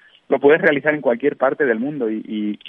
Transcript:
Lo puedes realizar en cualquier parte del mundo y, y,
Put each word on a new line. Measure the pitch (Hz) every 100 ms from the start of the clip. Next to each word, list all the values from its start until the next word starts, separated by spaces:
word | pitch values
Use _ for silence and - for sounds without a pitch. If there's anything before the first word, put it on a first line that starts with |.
| _ _ -
Lo | 139
puedes | 139 165
realizar | 170 139 151
en | 151
cualquier | 131 120 143 143
parte | 131 151
del | 135 110
mundo | 139 147 110
y, | 110
y, | - 107 104 101